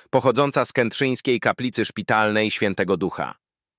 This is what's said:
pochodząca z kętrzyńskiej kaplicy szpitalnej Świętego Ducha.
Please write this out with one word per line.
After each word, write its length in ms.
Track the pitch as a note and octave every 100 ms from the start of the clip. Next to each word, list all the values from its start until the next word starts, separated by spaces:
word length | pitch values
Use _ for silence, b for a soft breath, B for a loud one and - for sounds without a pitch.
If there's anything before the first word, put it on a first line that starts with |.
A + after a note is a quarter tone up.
| B
pochodząca 560 | C3+ B2 A#2+ C#3+ C#3 B2
z 80 |
kętrzyńskiej 680 | - A#2 - C3+ B2+ - B2
kaplicy 460 | A#2+ G2 B2+ A2+ G#2
szpitalnej 680 | - G2 A2 G#2+ G#2+ G#2+
Świętego 460 | - G#2 F#2 F#2 F#2
Ducha. 380 | F2+ - C2+ - _ _ _